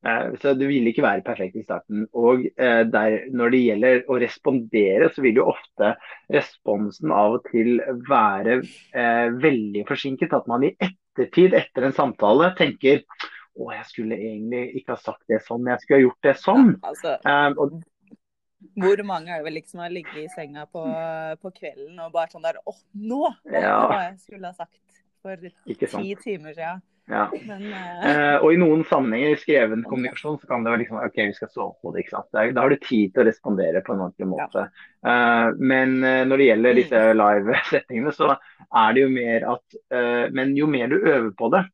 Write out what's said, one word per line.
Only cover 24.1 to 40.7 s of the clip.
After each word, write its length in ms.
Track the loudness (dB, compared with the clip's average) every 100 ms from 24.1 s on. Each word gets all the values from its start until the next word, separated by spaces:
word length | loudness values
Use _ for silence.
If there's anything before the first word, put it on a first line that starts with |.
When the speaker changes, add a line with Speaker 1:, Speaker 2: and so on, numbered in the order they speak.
Speaker 2:
jeg 80 | -12
skulle 260 | _ -18 -16
ha 80 |
sagt 480 | -14 -18 _ _ _ _ _
for 120 | -16 -16 -18 _ -12
Speaker 1:
Ikke 240 | -8 -6
sant. 140 | -6
Speaker 2:
ti 100 | -10 -10
timer 380 | -10 -12 -12
siden.» 280 | -12 -10 -10 _ _ _
Speaker 1:
Ja. 200 | -4 -2 -4 -12
Speaker 2:
Men, 160 | -14 -12
eh, 320 | -12 -12 -4
Speaker 1:
Eh, 340 | 0 2 4 4
og 80 | 6
i 60 | 6
noen 260 | 4 2
sammenhenger 480 | 2 0 0 -2 0
i 40 | -2
skreven 300 | 2 2 4 -2
Speaker 2:
men 20 | -6
Speaker 1:
kommunikasjon, 520 | -6 -6 -8 -10 -10
så 40 | _
kan 140 | -4
det 80 | -2
være 80 | -2 -2
liksom, 120 | -6 -8
«OK, 100 | -4
vi 160 | -4
skal 140 | -4 -12
sove 280 | -10 -12 -10
på 120 | -12 -10
det, 80 | -8
ikke 40 |
sant?» 160 | -10 -6
Det 80 | -2
er, 100 | 0
da 100 | 2
har 80 | 2
du 60 | 0
tid 380 | 0 0 2
til 100 | 4
å 40 | 2
respondere 500 | 2 -4 -2 0 -2
på 120 | -4
en 80 | -6
ordentlig 360 | -6 -8 -8 -6
Speaker 2:
Ja. 80 | -6
Speaker 1:
måte. 240 | -6 -6 _ -20 _ -2
Eh, 460 | 2 2 2 0 0
men, 460 | 0 2 2 0
eh, 220 | 2 2 2
når 120 | 4
det 100 | 6
gjelder 240 | 6 4
Speaker 2:
Mm. 20 | 4
Speaker 1:
disse 380 | 4 4 4 6
live-settingene, 960 | 4 4 2 -2 0 -4 -2 -6 -4
så 240 | -2 0 0 -4 _ _ 2
er 180 | 4
det 80 | 4
jo 80 | 2
mer 420 | 2 0 -2 -2
at, 100 | -6 _ -20 _
eh, 400 | -4 -2 0 -2
men 240 | -2 -2 0
jo 120 |
mer 200 | 0